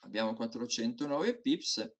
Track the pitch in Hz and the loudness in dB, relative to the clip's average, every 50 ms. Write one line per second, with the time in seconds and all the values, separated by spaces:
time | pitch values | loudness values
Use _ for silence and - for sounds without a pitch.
0 | - 104 101 107 113 110 113 113 117 113 - - - 123 - - 113 - 247 - | -14 -4 0 0 2 2 0 0 -4 -4 -2 -4 -4 -2 -2 0 0 0 0 0
1 | 147 147 139 147 175 226 247 - - 135 147 180 - - - - 110 - - _ | -2 0 0 2 2 2 0 0 2 2 2 2 2 -2 -2 -2 -2 -4 -8 _